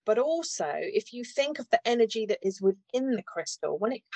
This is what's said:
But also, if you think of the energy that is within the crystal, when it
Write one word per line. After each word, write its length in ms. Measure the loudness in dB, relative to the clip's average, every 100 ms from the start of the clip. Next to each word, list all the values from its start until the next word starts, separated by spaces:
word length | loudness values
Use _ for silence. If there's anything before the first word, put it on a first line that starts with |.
But 140 | 0 2
also, 520 | 2 0 -2 -4 -4 -2
if 360 | -2 -2 -2
you 100 | -8
think 360 | -6 -2 -2 -2
of 100 | 0
the 100 | 0 2
energy 400 | 4 4 2 -2
that 140 | 0
is 180 | -2 2
within 520 | 2 2 _ -2 0
the 100 | -2
crystal, 560 | -2 -6 -6 -4 -4 0
when 140 | -2
it 100 | -2 -8